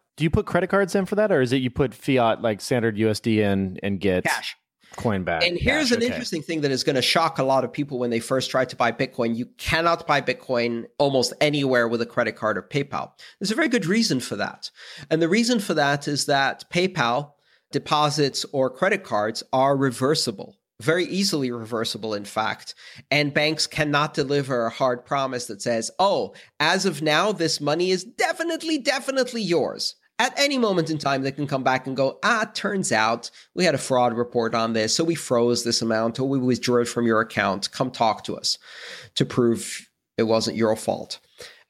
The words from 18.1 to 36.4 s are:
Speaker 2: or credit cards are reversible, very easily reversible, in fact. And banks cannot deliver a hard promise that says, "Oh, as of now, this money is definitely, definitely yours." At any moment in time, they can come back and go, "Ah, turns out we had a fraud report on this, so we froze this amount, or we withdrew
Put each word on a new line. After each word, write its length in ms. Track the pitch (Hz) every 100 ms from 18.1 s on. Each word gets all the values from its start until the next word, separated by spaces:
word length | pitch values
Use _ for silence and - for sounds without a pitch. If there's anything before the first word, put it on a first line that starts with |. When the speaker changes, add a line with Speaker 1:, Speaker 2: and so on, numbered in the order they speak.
| 147 139 - -
Speaker 2:
or 160 | 139 131
credit 340 | - 185 196
cards 400 | - 107 107 113 -
are 240 | 131 135
reversible, 840 | 139 135 117 135 156 127 98 - _ _ -
very 280 | 107 175 175
easily 440 | 180 196 156 127
reversible, 640 | 120 110 117 110 110 107
in 140 | 104 101
fact. 480 | 107 107 107 - - - - -
And 220 | 143 147
banks 340 | 151 151 156 -
cannot 460 | - 151 143 147
deliver 540 | 156 135 143 131 123 113
a 40 |
hard 360 | - 131 123 -
promise 400 | 139 135 123 -
that 160 | 101
says, 280 | 127 113 113 -
"Oh, 360 | 196 156 98 - - -
as 240 | 151 190
of 160 | 185 147
now, 320 | 151 151 208
this 300 | 170 160 -
money 280 | 143 165 185
is 140 | 185
definitely, 720 | 220 - 359 330 330 320 320 311
definitely 640 | 277 269 269 269 254 233
yours." 540 | 190 165 110 - - - _ -
At 200 | 240 240
any 200 | 285 269
moment 320 | 220 180 156
in 80 | 156
time, 240 | 139 135
they 100 | 135
can 160 | 139 143
come 160 | 135
back 220 | 131 127 135
and 100 | 131
go, 220 | 135 -
"Ah, 260 | 208 226 -
turns 400 | - 202 202 -
out 380 | 110 110 117 - - -
we 100 | -
had 100 | 175
a 40 | 139
fraud 340 | - 123 123
report 420 | 113 120 120 113
on 180 | 113 113
this, 200 | 113 110
so 80 | -
we 120 | 165 160
froze 480 | - 120 120 120
this 180 | 120 117
amount, 380 | 113 110 113 117
or 80 | 135
we 100 |
withdrew 440 | 135